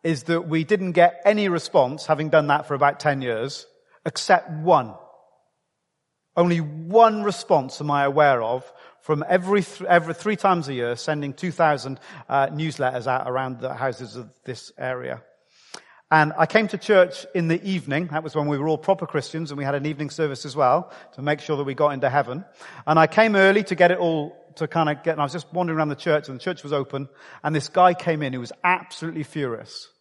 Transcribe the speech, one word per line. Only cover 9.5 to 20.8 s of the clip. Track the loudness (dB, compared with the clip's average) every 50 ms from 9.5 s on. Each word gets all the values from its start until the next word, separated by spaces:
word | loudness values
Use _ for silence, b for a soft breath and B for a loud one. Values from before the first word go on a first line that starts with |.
| 0 0
th-, | 0 -4 -10 -10
every | 0 4 4 4 4 0 -10
three | -6 -4 -4 -4
times | 0 2 2 2 2 -2 -6
a | -6
year | -4 -4 -4 -4
sending | -4 -4 -4 -4 -4 -4 -8 -8
two | -8 -8 -8
thousand, | 0 2 2 2 2 0 -4 -10 -12 -12 B B B -20 B B
uh, | 0 0 0 0
newsletters | -2 -6 -6 -6 -4 -4 -4 -4 -4 -4 -4
out | -2 -4 -2 -4 -4
around | -4 -4 -4 -6 -8 -8
the | -8 -10 -8
houses | -4 -6 -6 -6 -6 -14 -14 -14
of | -16 -16 -16 _ _ _
this | -12 -12 -12 -14 -20 _
area. | -10 -8 -8 -8 -8 -8 -10 -10 -12 _ _ _ _ _ B B B B B B B B B B B B _
And | 4 4 4 4 2
I | 0 0
came | 2 2 0 0 0
to | -6 -8
church | -2 4 6 6 6 4 0 -14 -18 -6 -4
in | -4 -2
the | -2 -2 -2
evening. | -2 -4 -6 -6 -4 -4 -4 -4 -4 -4
That | -6 -8 -8
was | -4 -4
when | -4 -2 -2
we | -2 -2
were | 0 -2
all | -2 -2
proper | 0 0 0 0 -2
Christians | -4 -4 -6 -6 -4 -10 -10 -10 -8
and | -8 -6
we | -4
had | -4 -4
an | -2 -4
evening | -6 -6 -6 -8 -10
service | -4 -4 -4 -4 -4 -8 -12
as | -10 -2
well | 2 2 4 4 2